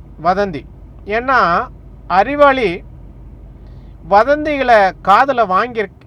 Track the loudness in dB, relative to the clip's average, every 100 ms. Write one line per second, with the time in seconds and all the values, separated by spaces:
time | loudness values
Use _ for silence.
0 | -20 -6 -2 -2 -4 -8 -14 -20 -20 -18
1 | -8 -6 -2 0 2 -2 -4 -12 -20 -18
2 | -4 0 0 2 2 2 -2 -6 -12 -20
3 | -20 -20 -20 -20 -20 -20 -20 -20 -20 -18
4 | 0 2 2 0 -2 -2 2 4 2 -2
5 | 2 2 2 0 0 -2 -2 -6 -10 -12